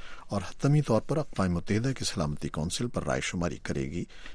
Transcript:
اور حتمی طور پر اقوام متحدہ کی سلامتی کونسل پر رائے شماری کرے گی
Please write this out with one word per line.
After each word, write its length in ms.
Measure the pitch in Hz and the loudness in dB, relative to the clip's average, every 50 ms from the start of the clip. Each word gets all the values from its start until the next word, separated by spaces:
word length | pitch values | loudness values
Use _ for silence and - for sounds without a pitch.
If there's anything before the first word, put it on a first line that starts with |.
| - - - - - - | -8 -8 -8 -10 -8 -4
اور 140 | - 101 | -4 -4
حتمی 400 | 92 - - - - 139 147 151 | -2 -4 -6 0 4 6 6 6
طور 200 | 143 - 113 107 | 6 6 4 4
پر 160 | - - 143 151 | 4 2 0 0
اقوام 360 | 143 - - - 95 90 87 | 0 -2 0 0 2 2 2
متحدہ 380 | 85 - - 101 110 117 135 131 - | 0 2 2 2 2 2 0 -2 0
کی 80 | - | -2
سلامتی 440 | - - 101 80 73 76 - 80 78 | -2 0 0 0 0 0 -2 -4 -4
کونسل 380 | - 78 76 90 - - 123 123 | -2 -2 -2 -2 0 -2 -2 0
پر 160 | - 92 73 | -2 -2 0
رائے 180 | 69 64 67 - | 2 0 0 0
شماری 340 | - - 90 87 82 62 - - | -2 -2 0 0 0 -2 -4 -4
کرے 200 | - - 71 67 | -4 -2 -2 -2
گی 200 | 69 73 90 - - - - - - | -2 -2 -4 -6 -6 -10 -14 -12 -12